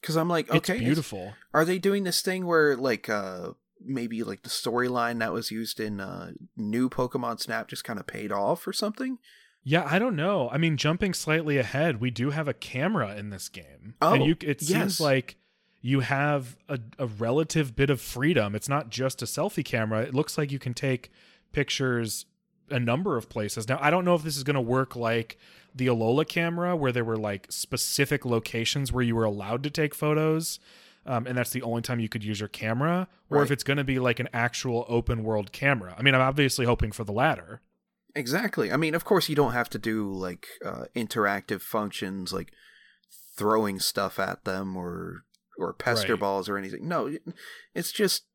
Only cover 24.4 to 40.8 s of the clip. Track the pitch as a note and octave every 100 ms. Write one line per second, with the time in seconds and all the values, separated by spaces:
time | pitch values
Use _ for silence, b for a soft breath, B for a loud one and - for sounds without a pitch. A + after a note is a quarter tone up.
24.4 | C3+ C#3+ A#2 B2+ C3 B2 A2+ A#2 A2+ -
25.4 | B B B B2+ B2+ A#2 A2 C3+ D#3+ F3
26.4 | E3+ E3+ F3 F3 C3+ B2 A#2 A2+ G#2 G2+
27.4 | - - - B2 - - C#3 D3 B2 A#2
28.4 | - A#2 A2+ C#3+ C3 B2 A#2+ A2+ A2 G#2
29.4 | G2 A#2+ C#3+ D3 D3+ - D3+ D3+ D#3 D#3+
30.4 | E3 - B B B B - A#2+ B2 B2
31.4 | A#2+ C3 A#2 A#2 A#2 A#2+ A2 A#2 G#2 G#2
32.4 | G#2 - A2 A#2 D3+ F3 F#3 b _ C#3+
33.4 | C#3 C#3+ - C#3+ C3+ C3 B2+ A#2 B2 A#2
34.4 | A#2+ - C3 A#2 A#2 A#2+ A#2 A#2 A2 G#2+
35.4 | G2 - C#3 C3+ F#2 F#2 C3 C3 C3 C#3+
36.4 | C#3 - A#2+ A#2+ A2 - G#2+ G#2 D3 C#3
37.4 | E2+ A#2 _ _ _ _ _ - A#2+ D#3+
38.4 | A#3 - G#2+ B2 D#3+ E3 - F#3+ D#3+ D3
39.4 | C#3 A#2+ A#2 A2 A2+ A2 G2+ F#2+ F#2 F2+
40.4 | - - G#2 A#1+